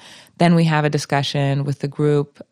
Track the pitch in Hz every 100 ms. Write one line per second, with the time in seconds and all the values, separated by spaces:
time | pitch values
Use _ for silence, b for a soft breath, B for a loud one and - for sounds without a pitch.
0 | B B B - 170 170 165 151 151 147
1 | - 143 139 147 139 139 139 139 143 143
2 | 147 147 143 _ -